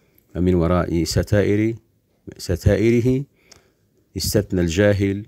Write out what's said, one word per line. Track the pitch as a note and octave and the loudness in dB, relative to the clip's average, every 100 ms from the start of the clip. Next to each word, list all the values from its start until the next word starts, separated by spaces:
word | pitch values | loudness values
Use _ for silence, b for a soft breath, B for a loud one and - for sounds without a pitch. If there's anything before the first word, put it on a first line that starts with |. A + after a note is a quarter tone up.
| b b _ | b b _
فمن | E2 F2+ | -2 2
وراء | F2+ E2 F2+ - E2+ | 2 2 0 0 -2
ستائر، | D#2+ - F2 G#2 F#2+ G#2 A2 A2+ _ _ _ _ - - | -2 -2 0 0 2 0 -2 -4 _ _ _ _ -20 -14
ستائره | - F2 - G2 A2+ A#2+ A#2+ C3 C#3+ b b b b b _ _ _ - | -6 -2 2 2 4 2 2 -2 -4 b b b b b _ _ _ -8
استثنى | - G#2+ G2 F#2 | -2 -2 0 -2
الجاهل | F2 E2 G#2 G2 G2 G2 | 0 2 2 2 -2 -4